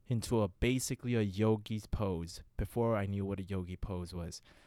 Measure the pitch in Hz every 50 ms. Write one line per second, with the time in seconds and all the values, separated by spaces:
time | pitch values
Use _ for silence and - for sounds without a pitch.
0 | _ - 127 110 - - 123 113 104 92 - - - 120 131 127 - - 131 -
1 | - 123 120 113 107 101 92 98 107 110 110 107 104 - 113 107 - - - -
2 | 104 98 90 82 85 87 - - - - - - 104 - - 120 117 117 113 104
3 | 98 98 101 101 98 98 98 92 92 90 98 92 90 87 92 - - - 92 87
4 | 87 85 90 87 85 85 - - - - - - -